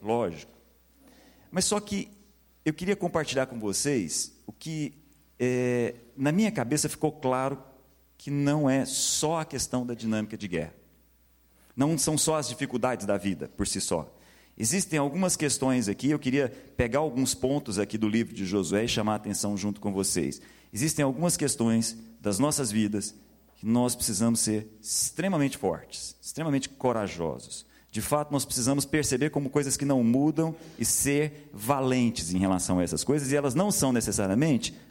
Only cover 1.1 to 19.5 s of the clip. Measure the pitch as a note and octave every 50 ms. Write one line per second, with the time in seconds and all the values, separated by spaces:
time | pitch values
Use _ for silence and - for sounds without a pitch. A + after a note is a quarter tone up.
1.1 | - - - - - _ - - - F3+ F#3 - G#3+ G#3 G#3 G#3 G3+ G3 - -
2.1 | - - - _ _ _ _ _ _ _ - D#3 D3+ - F3+ F#3+ G3+ F#3+ G3 F3
3.1 | D3 E3 D3 - C3+ C3+ C3 B2+ A#2+ A#2 G#2+ G#2 F#2+ - - C#3+ D3 B2 F#2 D#2
4.1 | - - - - - _ _ - - - - D#3+ D#3+ D#3 D3 - - - - _
5.1 | _ _ _ _ _ - B2 B2 B2+ B2 B2+ B2 B2 A#2+ A#2 - - - - -
6.1 | - - C3+ D3 D#3 G3 A3+ G#3 A3 D3+ A#2+ A2+ D3+ D3+ - D3+ - - - D3+
7.1 | C#3+ - - B2+ B2+ B2+ C3 C3+ C#3 C#3 - - - - _ _ _ _ _ _
8.1 | _ - - D3 C#3+ C#3+ C#3+ C#3+ D3 D3+ D3 C3 C3 C3+ B2+ - - - - -
9.1 | - - D#3 D3+ E3 E3 D#3 - - B2+ - - - B2+ B2 B2 A#2+ A2+ A2+ A2
10.1 | A2 G#2+ G#2+ G#2 A2 G#2+ G#2 F#2+ F2 E2 D#2+ D#2 - - _ _ _ _ _ _
11.1 | _ _ _ _ _ _ _ _ _ _ _ _ - - C3+ D3+ E3 C#3 - E3
12.1 | D#3 C#3+ - - D#3+ D#3 C#3+ - - - C#3 - - B2 G#2+ B2+ B2 G2 G2+ G2+
13.1 | G2+ G2 G2 G2+ F#2 D2 C#2+ - - - G2+ - - G2 - - F#2+ E2 D2 -
14.1 | - - - - - - - _ _ - A2 A2+ D#3 G3 F#3 - D#3+ D3+ C#3 C#3+
15.1 | C#3 - - F3+ - - D#3 C#3+ - - C3+ C3 C3 B2+ A2+ G2+ G2 - A#2+ C#3
16.1 | D#3 D3 D3 C3 B2 C#3+ C#3 A#2+ - - - - - - B2 A#2 A#2 C#3+ D#3 D#3
17.1 | A#2+ B2+ C3 B2+ - - - C3 C#3 C#3+ C#3+ - F#2+ G2 G2+ G2 - G#2+ A2 G#2+
18.1 | G#2 A#2 A2+ - - - G2 F2+ G2 G#2 F#2 D#2 F#2 G#2 A2+ A#2 - A#2 G#2+ G#2+
19.1 | G#2+ G#2 - G#2 G2 - - G2+